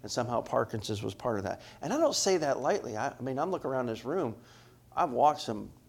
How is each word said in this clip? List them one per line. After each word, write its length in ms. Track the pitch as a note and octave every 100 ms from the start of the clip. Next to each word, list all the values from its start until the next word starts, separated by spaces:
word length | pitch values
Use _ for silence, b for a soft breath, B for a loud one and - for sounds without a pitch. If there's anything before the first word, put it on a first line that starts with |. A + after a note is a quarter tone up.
And 80 | A2
somehow 300 | - A#2 A#2
Parkinson's 600 | - B2+ A#2 A2 - G#2
was 120 | G#2+
part 240 | - B2+ G#2+
of 80 | F#2+
that. 160 | - b b
And 120 | D3
I 40 | C#4
don't 160 | D#4+
say 220 | - G3+ F#3
that 220 | D3 C3
lightly. 380 | C#3 G3+ - G#2+
I, 160 | C3 -
I 40 |
mean, 180 | B2 C3
I'm 120 | E3+
looking 200 | F3 D3
around 140 | C3 B2
this 180 | A2
room. 320 | A#2 F3+ C3+ G2+ b b b b b -
I've 160 | E3+
walked 280 | A#2+ C#3+ D3
some 320 | - G#2+ G#2 -